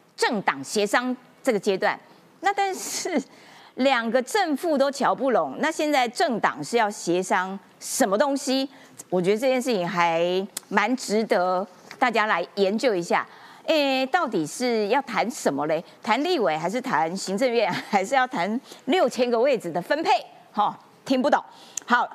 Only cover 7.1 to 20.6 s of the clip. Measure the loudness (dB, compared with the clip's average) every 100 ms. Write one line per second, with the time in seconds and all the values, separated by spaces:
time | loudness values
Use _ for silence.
7.1 | 0 0 0 -2 -8 -14 -16 -6 0 2
8.1 | 2 2 0 0 -2 -2 -8 -20 -20 -4
9.1 | 0 2 2 2 0 0 -2 0 0 2
10.1 | 2 0 0 -4 -10 -4 0 0 -2 -2
11.1 | 0 2 0 2 0 -4 -10 -14 -2 0
12.1 | 2 2 0 -2 0 0 2 0 0 0
13.1 | -2 -2 -12 -20 -8 0 2 2 0 0
14.1 | 0 0 -2 -2 -2 0 0 2 0 0
15.1 | -2 -2 -2 -2 -2 -2 -2 -6 -6 -2
16.1 | 0 0 0 0 0 -2 -4 0 0 0
17.1 | -2 -4 -2 0 2 0 -2 -2 -2 2
18.1 | 0 0 -2 -2 -4 -8 -10 0 2 2
19.1 | 2 0 2 2 2 -2 -4 -2 0 2
20.1 | 0 -2 -20 -8 -2